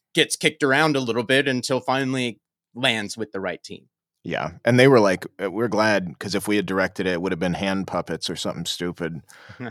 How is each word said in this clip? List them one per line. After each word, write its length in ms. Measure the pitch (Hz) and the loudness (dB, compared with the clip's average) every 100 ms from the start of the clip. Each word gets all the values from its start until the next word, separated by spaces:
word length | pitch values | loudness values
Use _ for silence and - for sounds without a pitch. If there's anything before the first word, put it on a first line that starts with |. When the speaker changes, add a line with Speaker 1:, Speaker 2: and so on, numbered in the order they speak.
| _ | _
Speaker 1:
gets 220 | - 147 - | 0 0 0
kicked 260 | 165 - | -2 0
around 320 | 139 135 156 135 | 2 4 2 2
a 40 | |
little 220 | 131 113 | 0 -2
bit 240 | 113 135 139 | 2 2 2
until 320 | 127 - 127 | -2 -2 -2
finally 580 | 127 131 135 131 123 104 _ _ _ 117 | 0 0 0 -2 -4 -6 _ _ _ -2
lands 420 | 131 110 104 - | 0 0 -4 -6
with 140 | 107 | -8
the 80 | 98 | -6
right 200 | 95 85 | -6 -6
team. 240 | - - _ _ _ _ | -12 -18 _ _ _ _
Speaker 2:
Yeah. 280 | - 73 78 87 - | -6 -4 -4 -4 2
And 120 | 120 | 6
they 80 | 131 | 8
were 100 | 131 | 8
like, 260 | 101 92 - - | 6 2 -4 -6
uh, 80 | 98 | -6
"We're 200 | 92 117 | -2 -2
glad, 440 | 101 110 101 90 - | 2 2 2 -2 -8
'cause 160 | 104 98 | -6 -4
if 100 | 104 | 0
we 100 | 104 | 0
had 80 | 90 | 0
directed 420 | 95 92 - 92 | 0 0 -2 -2
it, 60 | |
it 80 | 87 | -2
would 100 | 92 | -2
have 80 | 87 | -2
been 140 | 90 | -2
hand 340 | 87 98 98 90 | -2 -2 -2 -2
puppets 420 | 90 - 80 - | -6 -4 -6 -6
or 60 | 82 | -6
something 300 | 104 - 85 | -6 -6 -8
stupid." 560 | - 87 - 82 80 - - - - 123 | -6 -6 -6 -8 -8 -14 -20 -20 -14 -14